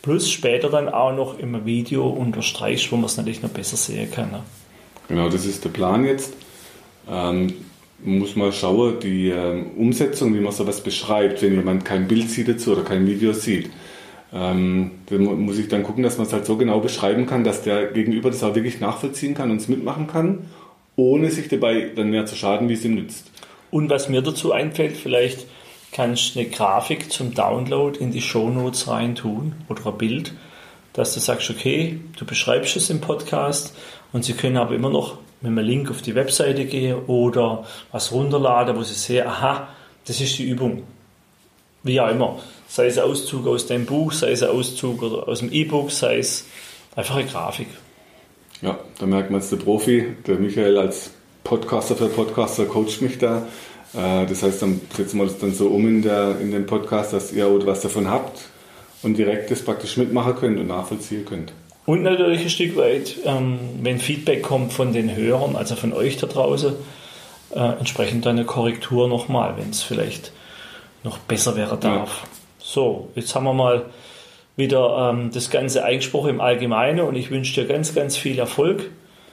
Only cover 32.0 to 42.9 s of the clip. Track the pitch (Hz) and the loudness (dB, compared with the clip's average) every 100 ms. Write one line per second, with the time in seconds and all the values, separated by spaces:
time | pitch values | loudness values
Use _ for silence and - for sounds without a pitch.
32 | - - 117 - - 123 - - - 156 | -12 -12 -6 -2 2 2 2 -2 0 -2
33 | - 151 - 147 143 151 - - - - | -2 -4 -2 -2 0 -2 -6 -14 -20 -20
34 | - 120 120 117 131 127 120 117 135 143 | -6 -4 -4 -2 0 2 0 0 2 0
35 | 139 - - - 123 113 107 135 131 113 | -2 -10 -20 -10 -2 0 2 0 0 -6
36 | - 113 131 - 143 135 127 135 127 123 | -2 0 0 2 2 2 -2 -2 -2 -2
37 | - 123 120 120 117 110 - - - 113 | 0 2 4 4 2 0 -8 -18 -10 -6
38 | - 123 143 143 135 123 123 113 107 104 | -2 0 2 2 4 4 2 0 -4 -6
39 | - 123 120 110 135 - - - - _ | 0 0 0 0 0 0 -6 -18 -20 _
40 | - 120 135 - 131 123 127 104 - - | -8 -4 -2 -2 -2 -2 -2 -4 -12 -20
41 | _ _ _ _ _ _ _ _ 131 127 | _ _ _ _ _ _ _ _ 0 2
42 | 113 117 110 - - - - - 123 | 4 2 0 -2 -16 -20 -8 2 4